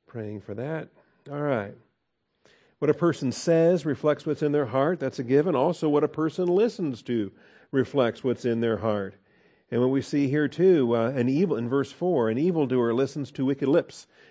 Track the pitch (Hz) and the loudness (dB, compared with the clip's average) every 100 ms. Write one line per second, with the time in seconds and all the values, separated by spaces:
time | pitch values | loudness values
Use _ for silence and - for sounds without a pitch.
0 | _ 120 107 104 98 101 135 160 - _ | _ -12 -10 -10 -12 -10 -8 -8 -10 _
1 | _ _ - 143 147 123 101 107 _ _ | _ _ -14 -6 -2 -2 -4 -12 _ _
2 | _ _ _ _ _ _ _ _ 147 151 | _ _ _ _ _ _ _ _ 0 2
3 | 170 147 131 117 - 165 165 180 147 131 | 0 0 -2 -2 2 4 4 2 0 -2
4 | 151 147 - 147 151 147 123 131 143 180 | 0 0 -2 -2 0 0 0 0 0 0
5 | 135 - 120 135 165 135 147 170 156 147 | -4 -6 2 2 4 2 2 0 0 2
6 | 147 156 156 170 180 180 233 - 160 117 | 0 -2 -4 -2 0 2 0 -2 -6 -6
7 | - 120 98 - - _ _ 135 120 143 | -4 -4 -4 -10 -20 _ _ -2 0 2
8 | 120 - 131 117 123 117 117 104 110 104 | 0 0 -4 -2 -2 0 0 0 -2 -4
9 | 98 - _ _ _ _ _ 120 127 135 | -6 -12 _ _ _ _ _ 0 0 0
10 | 127 147 139 147 143 - 185 170 120 120 | -2 -2 0 0 -2 2 4 4 4 2
11 | 113 139 120 139 190 117 117 135 131 - | 0 0 0 2 0 0 -2 -2 -2 -4
12 | 175 160 110 113 170 165 135 127 117 117 | -2 0 0 0 0 0 0 2 2 0
13 | 135 156 127 - 135 135 139 160 - - | -2 -4 -10 -4 -2 0 2 2 0 -8
14 | - _ - | -20 _ -20